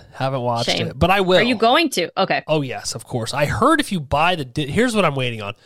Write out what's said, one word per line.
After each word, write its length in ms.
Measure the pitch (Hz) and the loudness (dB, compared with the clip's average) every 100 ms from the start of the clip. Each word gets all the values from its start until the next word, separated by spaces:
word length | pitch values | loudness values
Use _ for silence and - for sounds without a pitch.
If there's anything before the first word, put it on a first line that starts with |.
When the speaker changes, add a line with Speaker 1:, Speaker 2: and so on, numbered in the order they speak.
| - | -20
Speaker 1:
Haven't 300 | - 135 135 | -6 -4 -2
watched 280 | 123 117 147 | -2 -2 -2
Speaker 2:
Shame. 160 | 180 165 | -2 -4
Speaker 1:
it. 60 | 139 | 0
But 140 | 170 | 2
I 100 | 202 | 4
will. 180 | 180 180 | 4 4
Speaker 2:
Are 20 | |
you 140 | 233 240 | 4 2
going 340 | 226 302 330 | 4 4 2
to? 180 | - 160 - | -2 -4 -2
Okay. 280 | - 143 - | 0 -2 0
Speaker 1:
Oh, 160 | 156 | -2
yes, 320 | 131 104 - | -2 -6 -8
of 120 | 120 - | -10 -8
course. 280 | 123 113 | -6 -4
I 120 | 135 151 | -2 -2
heard 340 | - 262 320 | 2 2 2
if 100 | - | 0
you 80 | 185 | -6
buy 380 | 131 143 170 180 | -2 0 2 0
the 80 | |
di-, 260 | 131 139 135 | -4 -6 -2
here's 240 | 180 254 | 0 0
what 100 | 220 | 2
I'm 120 | 170 139 | 0 0
waiting 260 | 123 110 | -4 -6
on. 120 | 101 101 | -10 -12